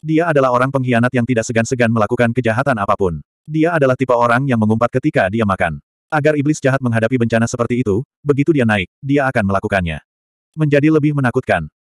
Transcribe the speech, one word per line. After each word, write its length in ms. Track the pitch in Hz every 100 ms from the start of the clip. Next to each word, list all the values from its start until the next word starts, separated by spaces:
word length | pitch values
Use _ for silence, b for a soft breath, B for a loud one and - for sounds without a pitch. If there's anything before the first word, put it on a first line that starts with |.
Dia 260 | 156 156 170
adalah 240 | 147 131
orang 160 | 123 131
pengkhianat 440 | 139 127 120 120
yang 120 | 127 120
tidak 200 | 123 113
segan-segan 440 | 113 113 123 120
melakukan 480 | 113 104 120 120 117
kejahatan 400 | 117 113 143 120
apapun. 480 | 101 101 95 80 - _ -
Dia 240 | 156 156
adalah 240 | 170 135 127
tipe 160 | 127
orang 320 | 120 120 120 139
yang 160 | 120
mengumpat 320 | 107 110 120
ketika 320 | - 156 143 98
dia 180 | 110 113
makan. 340 | 92 87 76 _ _ _
Agar 260 | 156 147 151
iblis 240 | 139 151
jahat 220 | 139 131 123
menghadapi 320 | 113 110 123
bencana 320 | 117 113 117
seperti 320 | - 120 123
itu, 240 | 127 98 139 _
begitu 320 | 143 135 139
dia 140 | 156 113
naik, 220 | 107 92 _
dia 240 | 139 143 135
akan 160 | 127 98
melakukannya. 540 | 98 104 98 85 76 _ _ _ _ _
Menjadi 400 | - 156 143 143
lebih 240 | 156 143 143
menakutkan. 560 | 127 117 - 98 76 _